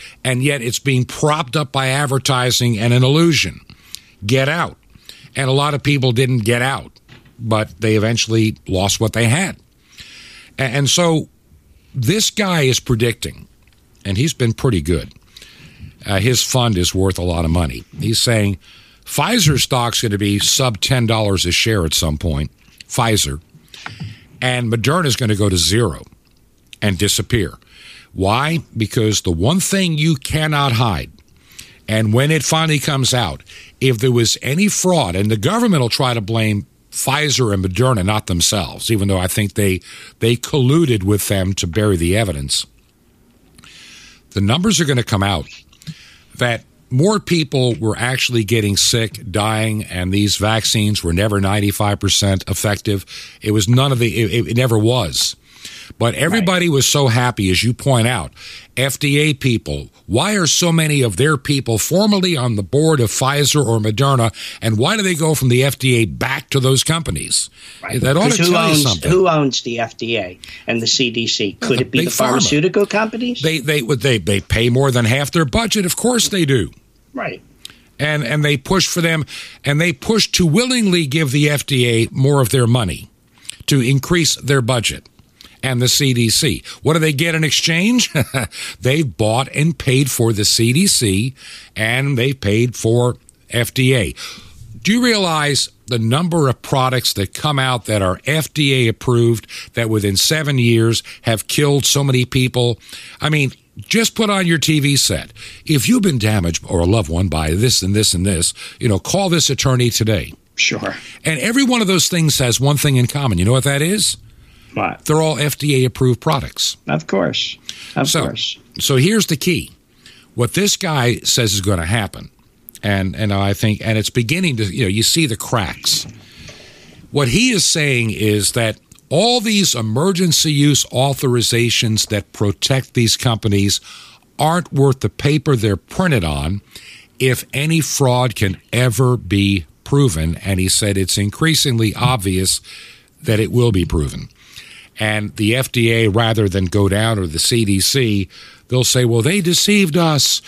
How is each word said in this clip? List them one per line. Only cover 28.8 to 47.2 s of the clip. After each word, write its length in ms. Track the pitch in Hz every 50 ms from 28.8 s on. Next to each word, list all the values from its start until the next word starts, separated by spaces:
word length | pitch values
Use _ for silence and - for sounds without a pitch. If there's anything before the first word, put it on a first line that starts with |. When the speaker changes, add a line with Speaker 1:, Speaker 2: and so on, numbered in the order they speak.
| 107 - - 127 107 107 104 -
Speaker 1:
the 100 | - 95
one 280 | 85 80 90 127 170 190
thing 380 | - - 196 196 190 175 160 147
you 200 | 151 165 160 131
cannot 560 | - - - 156 156 156 151 143 143 135 120
hide, 360 | 110 127 113 92 71 60 - - - - _ _ _ _ _ - - - - - - _ -
and 260 | 110 110 110 107 107
when 160 | 123 139 147
it 140 | 160 151 131
finally 360 | - 160 160 160 160 151 143
comes 320 | - - 147 135 127 - -
out, 280 | 123 113 82 69 - - - - - - - - -
if 160 | 131 131 123 113
there 140 | 127 131
was 260 | 123 120 117 107 - - -
any 240 | 120 139 175 208 202
fraud, 480 | - - - 185 180 156 123 90 85
and 160 | 92 104 107
the 60 | 110 107
government 440 | 98 151 208 233 240 233 180 147
will 80 | 123 113
try 240 | - - 139 127 120
to 80 | 117
blame 460 | 101 92 113 113 110 107 104 101 - - _ _ _ _
Pfizer 600 | - - - - 131 147 151 147 123 120 127 107 101
and 120 | 98 92
Moderna, 400 | 95 90 104 127 131 127 101 90
not 220 | 98 107 107 - -
themselves, 640 | 92 85 - - 113 101 85 - 82 - - -
even 160 | 113 101 98 98
though 100 | 98 92
I 100 | 90 92
think 280 | - - 107 98 -
they, 260 | - 101 98 95 87 - - - - - - - -
they 160 | - 113 123 120
colluded 640 | - - - 147 127 123 143 170 170 135 117 104 90
with 240 | 98 104 98 - -
them 260 | 104 95 92 95 95
to 100 | - - 87
bury 300 | 82 107 107 107 95 82
the 180 | 85 85 92
evidence. 520 | 107 113 95 82 71 69 67 - - - - _ _ _ _ _ _ _ _ _ _ _ _ _ _ _ _ _ - - - - - - - - - - - - - _ -
The 100 | - 98
numbers 380 | 101 101 120 165 180 226 185 -
are 60 | 170
gonna 180 | 135 139 123 110
come 200 | - 113 95 98
out 220 | 101 95 78 69 - - - - _ _ _ - - 156 - - - - - _ _ - -
that 260 | 127 120 117 110 - _ _ _ _ -
more 300 | 123 127 160 202 214
people 540 | 202